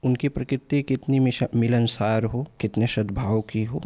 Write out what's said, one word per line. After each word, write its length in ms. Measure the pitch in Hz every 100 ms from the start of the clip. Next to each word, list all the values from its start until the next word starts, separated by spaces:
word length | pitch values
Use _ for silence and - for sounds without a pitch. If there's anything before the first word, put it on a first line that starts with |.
उनकी 240 | 131 123 139
प्रकृति 540 | 135 131 131 - 143
कितनी 360 | 135 131 - 135
मिशा-, 360 | 131 - 127
मिलनसार 680 | 117 117 120 117 - 104 113
हो, 220 | 110 120 139 -
कितने 260 | 107 110 117
सद्भाव 540 | - 104 101 101 110
की 240 | 104 110
हो, 180 | 110 139